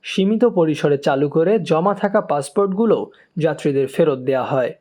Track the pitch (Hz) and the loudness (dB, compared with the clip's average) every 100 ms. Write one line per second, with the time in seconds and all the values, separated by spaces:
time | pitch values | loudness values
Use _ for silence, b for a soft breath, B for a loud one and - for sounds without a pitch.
0 | - - 190 220 240 185 160 151 151 143 | -6 -2 0 2 2 2 0 2 0 2
1 | 156 139 147 156 165 220 165 160 185 202 | 0 0 0 0 2 0 0 0 0 0
2 | 202 196 180 143 139 - 202 190 226 139 | 0 -2 0 -4 -2 -2 -2 0 2 2
3 | 104 b b - 156 147 151 139 131 - | -2 b b -4 -2 0 -2 0 -2 0
4 | 165 131 127 131 113 139 117 - | 0 0 -2 -2 0 -2 -2 -6